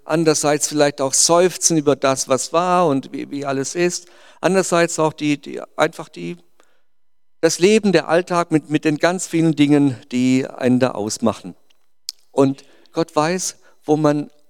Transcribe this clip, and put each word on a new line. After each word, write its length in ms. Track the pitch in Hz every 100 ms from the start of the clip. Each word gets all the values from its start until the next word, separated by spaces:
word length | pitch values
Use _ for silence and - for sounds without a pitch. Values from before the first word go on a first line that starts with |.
andererseits 640 | - 160 156 151 147 151 -
vielleicht 320 | 151 143 -
auch 140 | 135
Seufzen 640 | - - 170 180 - - 160
über 180 | 143 135
das, 320 | 135 131 -
was 240 | 127 -
war 360 | 165 180 180 170
und 260 | 135 -
wie, 160 | 135 127
wie 160 | 139 139
alles 300 | 135 131 175
ist, 320 | 175 - - _ - -
andererseits 560 | 165 190 170 170 170 -
auch 160 | 156
die, 260 | - 151 143
die, 220 | - 127 - -
einfach 320 | 160 - 160
die, 280 | 175 175 175 _ _ _ _ _ _ _ _ _ -
das 200 | 165 -
Leben, 320 | 190 220 214
der 160 | 165 -
Alltag 440 | 170 175 175 170
mit, 200 | 156 -
mit 120 | 151 156
den 120 | 151
ganz 300 | 170 185 -
vielen 280 | 170 165 143
Dingen, 420 | 143 147 143 117 -
die 360 | 123 127 131 -
einen 320 | - 123 123
da 120 | 127
ausmachen. 640 | - 107 - 113 - 90 - _ _ _ _ - - _
Und 320 | - 139 - - _ _
Gott 220 | 160 160 151
weiß, 420 | 156 185 - - _ _
wo 120 | - 151
man 360 | 151 147 147 _